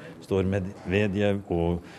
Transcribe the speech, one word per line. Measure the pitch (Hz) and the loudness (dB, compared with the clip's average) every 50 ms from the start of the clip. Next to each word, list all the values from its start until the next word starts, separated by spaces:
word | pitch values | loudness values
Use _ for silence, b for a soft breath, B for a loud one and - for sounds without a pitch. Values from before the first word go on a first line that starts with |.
| B B B B | B B B B
står | - - 98 95 95 92 | -6 0 2 2 2 2
Medvedev | 95 101 92 95 101 - - 90 90 101 104 104 92 104 101 101 101 98 98 - | 2 0 -2 -4 -8 -10 -4 0 2 4 4 2 2 2 2 2 2 0 -2 -2
og | 90 85 85 85 87 85 B B B | 0 2 2 2 2 0 B B B